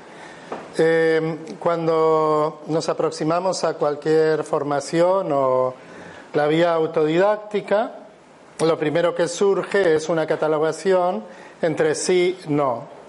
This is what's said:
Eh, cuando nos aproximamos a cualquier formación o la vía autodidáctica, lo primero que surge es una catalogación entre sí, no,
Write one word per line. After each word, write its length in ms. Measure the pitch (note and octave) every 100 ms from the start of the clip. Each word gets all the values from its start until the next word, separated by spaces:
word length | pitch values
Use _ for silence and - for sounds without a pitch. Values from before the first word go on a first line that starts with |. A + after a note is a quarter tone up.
| - - - - - - - -
Eh, 600 | D#3+ E3 D#3+ D#3+ D#3+ D#3 D#3+ F#3
cuando 1040 | F3 E3+ E3 D#3+ D#3+ D#3+ D#3 D3+ D3+ D#3 -
nos 220 | D#3+ D#3+
aproximamos 760 | D#3+ D#3+ - D#3 F3 F#3 F3+
a 100 | E3
cualquier 680 | D#3+ D3 D3 D#3+ D#3 D#3 D3+
formación 880 | D3+ D#3 C#3+ C#3+ C3+ E3 F3 F#3+ F3
o 420 | C#3 C3 B2+ B2+ B2+ - - - - -
la 140 | D3 D3+
vía 280 | D#3+ F3
autodidáctica, 1160 | E3 D#3+ E3 D#3 E3 G3+ G#3+ G#3 G3+ - G3+ B3 - - - - - - -
lo 180 | D#3+ D#3+
primero 360 | D3+ D#3 E3+
que 140 | E3+ E3
surge 680 | - G3+ F#3 - G3+ F3+
es 140 | D#3 D#3
una 180 | E3 D#3
catalogación 960 | D#3 D#3 D#3 D#3+ D#3 F#3+ F#3 F3+ G#3 G#3+ - - -
entre 340 | E3+ D#3 D#3
sí, 440 | D3 - F3+ F3+ F3+ D#3
no, 360 | D3 C#3 A#2 C#3+ -